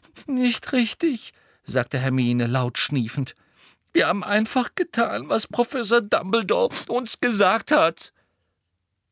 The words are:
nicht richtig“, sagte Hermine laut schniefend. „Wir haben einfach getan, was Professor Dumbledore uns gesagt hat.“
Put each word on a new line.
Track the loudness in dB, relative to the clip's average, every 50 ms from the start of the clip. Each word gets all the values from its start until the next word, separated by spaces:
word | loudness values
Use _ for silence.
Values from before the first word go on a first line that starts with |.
| -20 -20 _ -14 -8
nicht | -4 -2 2 2 2 0 -2 -4 -2
richtig“, | 0 0 0 0 -2 -2 -2 -2 -2 -2 -8 -14 -20 _ _ _ _ _ -8
sagte | -2 -2 -2 -2 0 -2 -2
Hermine | 0 0 2 2 2 2 2 2 0
laut | 0 0 0 0 0 0 -2
schniefend. | -2 0 0 -2 -2 -2 -4 -6 -6 -6 -8 _ _ _ _ _ -20 -20 _ _ _ _
„Wir | 0 0 2
haben | 2 0 -2
einfach | -2 0 0 0 0 0 0 -2 -2 -2 -4
getan, | -6 -6 -4 -2 -2 -2 -2 -2 -6 -4 -2
was | -2 -2 -2 -2
Professor | -2 -2 -2 -2 -2 -4 0 2 2 2
Dumbledore | 2 2 -2 -2 0 0 -2 0 0 2 2 2 2 0 -2 -6 -6
uns | -4 -4 -2 -2 -2 -2 0
gesagt | 0 0 2 4 4 4 2 0 0 2
hat.“ | 4 4 4 2 0 -2 -10 -10 _ _ _ _ _ _ _ _ _ _ _ _ _ _ _ _ _ _ _ _